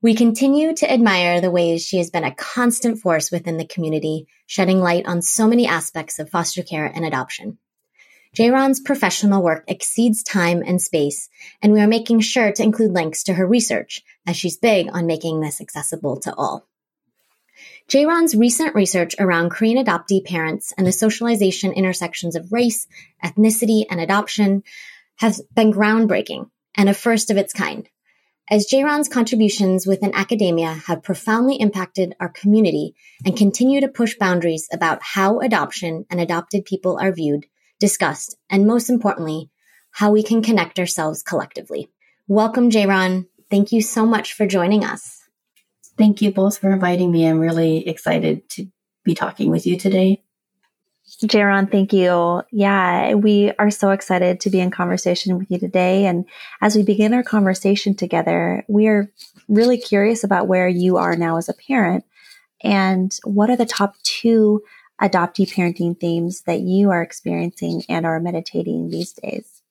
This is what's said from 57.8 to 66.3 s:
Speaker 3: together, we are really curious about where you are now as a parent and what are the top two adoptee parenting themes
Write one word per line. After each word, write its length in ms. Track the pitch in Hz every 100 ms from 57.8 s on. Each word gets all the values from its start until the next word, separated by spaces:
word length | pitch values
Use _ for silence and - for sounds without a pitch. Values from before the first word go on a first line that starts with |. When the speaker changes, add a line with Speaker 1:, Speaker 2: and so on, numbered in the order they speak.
| - 196
Speaker 3:
together, 680 | 180 170 165 170 170 180 -
we 200 | 208 214
are 240 | 214 202 _ - _ _
really 320 | 208 240 240
curious 440 | 240 202 202 226
about 240 | 208 185 185
where 200 | 185 180
you 300 | 175 180 180
are 180 | 175 170
now 220 | 170 165
as 120 | 170
a 60 | -
parent 500 | _ 269 185 185 - _ - - _ _
and 480 | - 202 190 190 185 -
what 260 | - 202 214
are 80 | 247
the 80 | 233
top 300 | - 202 _
two 580 | - - 233 226 214 208 - - _ _
adoptee 500 | 202 180 175 - 190
parenting 480 | - 175 170 170 175
themes 440 | 175 170 170